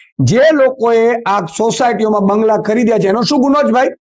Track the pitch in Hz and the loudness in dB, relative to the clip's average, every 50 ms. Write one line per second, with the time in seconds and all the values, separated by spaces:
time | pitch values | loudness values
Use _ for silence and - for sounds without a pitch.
0 | - _ _ - 135 117 190 247 285 320 320 285 262 254 - - 226 233 233 226 | -20 _ _ -2 0 0 2 4 4 4 4 2 2 0 0 -2 -2 0 2 2
1 | 226 233 240 233 233 190 196 202 180 156 - - 214 233 - - 254 240 226 196 | 2 0 0 -2 -4 -4 -4 -4 -4 -6 -6 -4 -4 -2 -2 -2 -2 -2 -2 -2
2 | 220 214 214 208 196 190 202 214 220 220 214 208 214 208 220 240 240 220 226 208 | -2 -2 0 0 0 0 0 0 0 0 0 -2 -2 -2 -2 0 0 0 0 0
3 | 170 190 196 240 226 - 294 277 240 277 277 294 269 220 220 208 269 - - - | 0 0 0 -2 -2 -2 0 0 2 2 2 0 0 0 0 0 0 -2 -4 -8
4 | _ _ _ | _ _ _